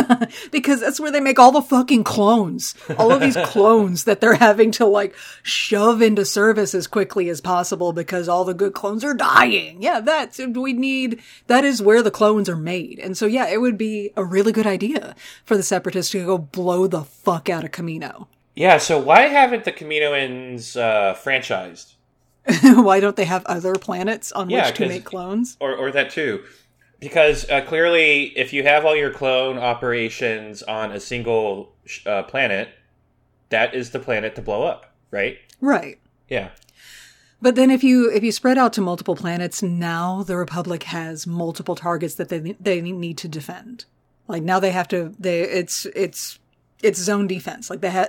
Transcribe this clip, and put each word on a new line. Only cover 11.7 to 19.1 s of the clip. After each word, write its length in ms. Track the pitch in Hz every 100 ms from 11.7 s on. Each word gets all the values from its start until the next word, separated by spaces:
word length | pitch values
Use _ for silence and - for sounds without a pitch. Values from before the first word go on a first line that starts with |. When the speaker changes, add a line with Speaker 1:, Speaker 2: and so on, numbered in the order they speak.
| 240
Speaker 1:
where 200 | 202 226
the 80 | 220
clones 360 | - 214 214 190
are 60 | 165
made. 420 | 160 180 156 -
And 180 | - 185
so, 80 | 214
yeah, 220 | 254 196
it 120 | 214
would 160 | 247 202
be 340 | 220 214 202 -
a 80 |
really 280 | 185 190 208
good 160 | 220 214
idea 480 | 185 202 - - - - -
for 120 | - 208
the 60 |
Separatists 480 | 175 185 180 185 170
to 140 | 196 175
go 120 | 185
blow 500 | 147 185 180 180 190
the 160 | 180
fuck 460 | 143 _ - 170 -
out 140 | 170
of 80 | 139
Kamino. 560 | - 170 160 147 - - _ _ -
Speaker 2:
Yeah, 220 | 175 160
so 220 | - 156
why 220 | 131